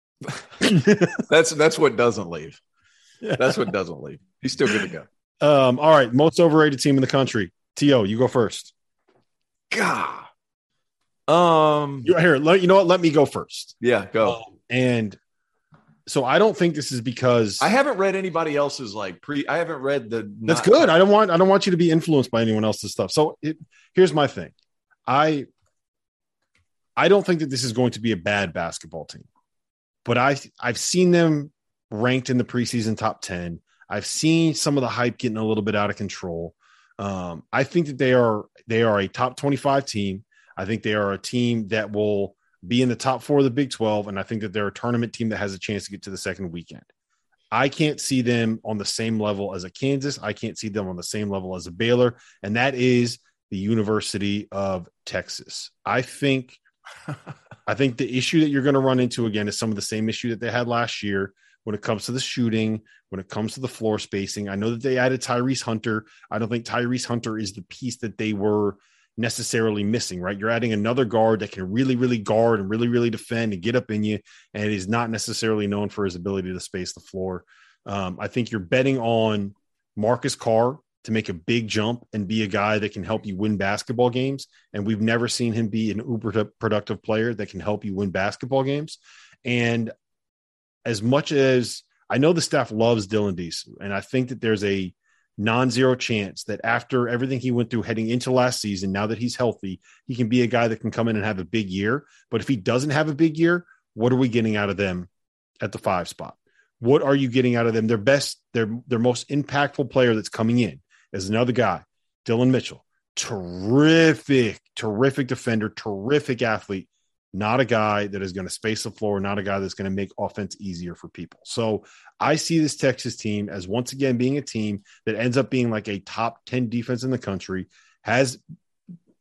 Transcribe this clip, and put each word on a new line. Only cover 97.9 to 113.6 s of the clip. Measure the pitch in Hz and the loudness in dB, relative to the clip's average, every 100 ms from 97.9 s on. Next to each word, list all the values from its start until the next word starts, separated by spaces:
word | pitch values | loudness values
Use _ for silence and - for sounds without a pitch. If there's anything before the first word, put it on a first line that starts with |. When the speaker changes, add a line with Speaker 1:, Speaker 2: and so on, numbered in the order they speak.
| 113 110 | -2 -2
Speaker 1:
into | 123 131 | -2 0
last | 127 123 - | 2 2 0
season, | 104 95 98 | -4 -4 -2
now | 98 107 | -2 -2
that | 110 | -4
he's | 120 | -6
healthy, | - 120 - 98 92 _ _ - | -2 -2 -2 -8 -12 _ _ -8
he | |
can | 120 113 | -4 0
be | 123 | 2
a | 120 | 2
guy | 120 117 | 2 0
that | 110 | -2
can | 110 | -4
come | 120 117 | -2 0
in | 107 | 0
and | |
have | 107 95 | -2 -4
a | |
big | 85 113 98 | -4 -4 -4
year. | 92 104 139 - _ _ | -2 -2 -2 -6 _ _
But | 113 | -4
if | - | -2
he | 123 | -2
doesn't | 95 120 147 | 0 0 0
have | 143 156 | 0 0
a | |
big | 143 165 156 | 2 0 2
year, | 165 175 - _ _ | 2 2 -4 _ _
what | 107 120 | -2 2
are | 127 | 2
we | 131 | 2
getting | 117 113 104 | 2 0 0
out | 101 | -2
of | 95 | 0
them | 98 90 85 _ _ _ _ - | -2 -2 -8 _ _ _ _ -10
at | 107 | -8
the | 110 | -6
five | 107 92 85 | -2 -2 -4
spot? | - 78 - _ _ _ - | -10 -16 -18 _ _ _ -4
What | 113 147 | 4 4
are | 139 | 4
you | 143 131 | 2 2
getting | 127 123 120 | 2 2 2
out | 117 | 2
of | |
them? | 110 110 | 2 2
Their | 113 | 2
best, | 104 139 - - _ | 4 2 2 -10 _
their, | 120 107 117 - | -2 -2 -4 -4
their | 117 | 0
most | 123 123 - | 2 0 -2
impactful | 147 139 143 143 - 143 | -4 -2 0 0 -2 -2
player | 135 123 | 2 4
that's | 110 - | 2 -2
coming | - 113 120 | -2 0 2
in | 104 69 _ _ _ | 0 -4 _ _ _
is | 98 95 | -8 -2
another | 110 123 | 0 0
guy, | 120 107 82 - _ _ _ - | 2 0 0 -8 _ _ _ -2
Dylan | 117 127 | 2 2
Mitchell. | 123 - - _ _ _ - | 2 -2 -12 _ _ _ -10
Terrific, | - 104 87 90 | -8 -8 -8 -8